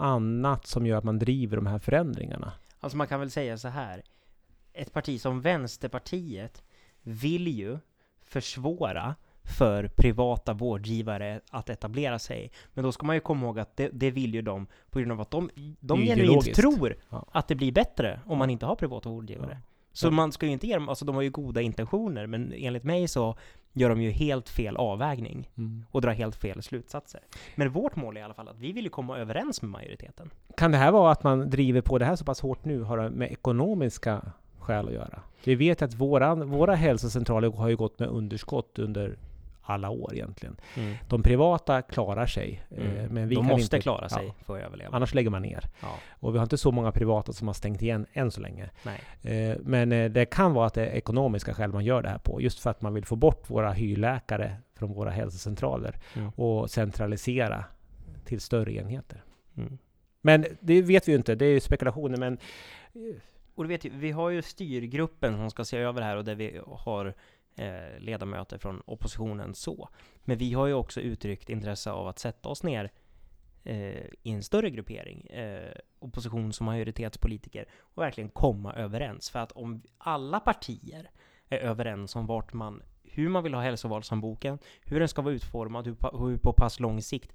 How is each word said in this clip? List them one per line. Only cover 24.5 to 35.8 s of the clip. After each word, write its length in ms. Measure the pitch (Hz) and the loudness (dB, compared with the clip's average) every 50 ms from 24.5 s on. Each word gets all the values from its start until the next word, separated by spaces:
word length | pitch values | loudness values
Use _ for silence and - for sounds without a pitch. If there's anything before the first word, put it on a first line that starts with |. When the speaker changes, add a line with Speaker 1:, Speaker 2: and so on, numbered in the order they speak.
| - 123 117 101 - | -2 -2 -2 0 0
Speaker 2:
avvägning 760 | - 123 107 98 104 135 151 143 123 113 - - 127 127 - _ 120 | 0 0 0 0 0 -2 -2 -2 -4 -6 -8 -10 -10 -12 -10 _ -8
Speaker 1:
Mm. 260 | 113 113 113 113 113 - | -6 -6 -6 -10 -8 -4
Speaker 2:
och 100 | - 139 | -2 0
drar 120 | 120 120 | 2 2
helt 240 | 110 117 113 110 107 | 2 0 -2 -4 -6
fel 260 | - - 104 95 - | -6 -6 -6 -6 -8
slutsatser. 580 | 101 - - 120 - - - 143 - - - - - _ - - - - - | -10 -10 -10 -10 -10 -10 -12 -12 -12 -14 -18 -20 -20 _ -20 -20 -20 -10 -4
Men 160 | 147 143 135 | -2 -2 0
vårt 260 | 131 175 254 294 - | 0 0 -2 -2 -2
mål 200 | 165 131 110 107 | -4 -6 -8 -8
är 40 | 107 | -12
i 40 | 107 | -14
alla 100 | 110 107 | -14 -14
fall 140 | - 110 101 | -16 -16 -16
att 100 | 104 110 | -14 -10
vi 140 | 120 151 | -10 -8
vill 120 | 190 247 226 | -6 -6 -8
ju 60 | 175 | -8
komma 280 | - - 127 123 131 127 | -6 -8 -8 -6 -6 -6
överens 440 | 113 110 113 165 247 302 233 - | -6 -4 -4 -2 -2 -4 -4 -6
med 80 | - 104 | -6 -8
majoriteten. 600 | 95 107 - - 104 - - - - - 165 156 - - - - - | -8 -10 -12 -14 -14 -14 -16 -18 -18 -18 -18 -18 -18 -20 -20 -8 0
Speaker 1:
Kan 140 | - 165 165 | 4 4 6
det 60 | 151 135 | 6 8
här 140 | 135 156 | 8 8
vara 200 | 196 214 180 165 | 8 10 10 8
att 100 | 151 - | 8 6
man 280 | - 143 131 131 139 139 | 6 4 4 4 2 2
driver 300 | 131 135 139 127 120 127 | 2 2 4 4 4 4
på 180 | 117 - 135 123 | 4 4 2 4
det 60 | 120 | 4
här 120 | 139 180 | 2 0
så 80 | 170 151 | 0 -2
pass 160 | 143 127 - | -4 -4 -2
hårt 240 | - 135 127 - - | -4 -4 -4 -4 -4
nu, 180 | 156 147 123 | -4 -4 -2
har 160 | 113 110 120 113 | -2 -2 -2 -2
det 120 | 110 113 | -2 -2
med 220 | 123 123 123 127 | -2 -4 -4 -4
ekonomiska 1000 | 120 - - 131 117 120 143 202 214 185 139 117 - - - 117 107 101 - - - - - - - - | -6 -2 0 2 2 2 2 2 2 0 0 -2 -2 -2 -2 -2 -2 -2 -4 -8 -14 -16 -20 -20 -20 -8
skäl 300 | - - 110 107 104 58 | -4 -2 0 0 0 -2
att 60 | 58 | -4
göra? 260 | 57 - - - - - - - - - | -6 -6 -8 -12 -14 -16 -18 -18 -2 2
Vi 100 | 131 131 | 2 4
vet 280 | 120 147 170 170 - | 6 6 4 4 4